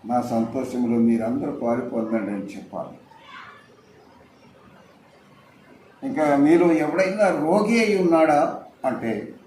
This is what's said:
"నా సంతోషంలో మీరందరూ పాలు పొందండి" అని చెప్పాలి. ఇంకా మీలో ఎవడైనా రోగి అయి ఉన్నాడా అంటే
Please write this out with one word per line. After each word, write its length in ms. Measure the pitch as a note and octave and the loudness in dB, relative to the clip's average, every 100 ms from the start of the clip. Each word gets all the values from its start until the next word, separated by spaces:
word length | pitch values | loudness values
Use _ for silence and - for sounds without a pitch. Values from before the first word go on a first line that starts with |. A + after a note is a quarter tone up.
| G#2+ | -2
"నా 120 | B2 | -4
సంతోషంలో 760 | A#2 A2+ A2+ C3+ B2 B2 A#2+ A#2 | -2 -2 -2 -4 -6 -4 0 2
మీరందరూ 520 | A#2 A#2 A2+ C#3 D3 | 2 2 -2 -4 -6
పాలు 300 | - A#2 A#2+ | -6 -4 -4
పొందండి" 500 | B2 A2+ A2 A2+ G2 | -4 -6 -4 -4 -4
అని 260 | G2+ - G2 | -8 -10 -16
చెప్పాలి. 420 | - F2+ - - - - - - - - - - _ - - - - _ - - - - - _ _ _ _ - _ _ - - - - C3+ | -14 -12 -12 -16 -20 -20 -20 -20 -20 -20 -20 -20 _ -20 -20 -20 -20 _ -20 -20 -20 -20 -20 _ _ _ _ -20 _ _ -20 -20 -20 -12 -8
ఇంకా 280 | D3 D3+ C#3 | 0 2 4
మీలో 360 | D3 E3+ F3 | 6 6 6
ఎవడైనా 560 | D#3 D3+ E3 F#3 G#3 G3 | 4 0 0 0 2 0
రోగి 520 | - D3+ G3+ G#3 A#3 | 2 0 2 2 2
అయి 220 | G#3+ G3 | 2 2
ఉన్నాడా 600 | E3+ D#3+ D#3 D3 E3+ - - - | 2 4 4 4 2 -4 -14 -6
అంటే 500 | C3+ A#2 A#2 G#2+ A2 - | -6 -4 -4 -6 -8 -18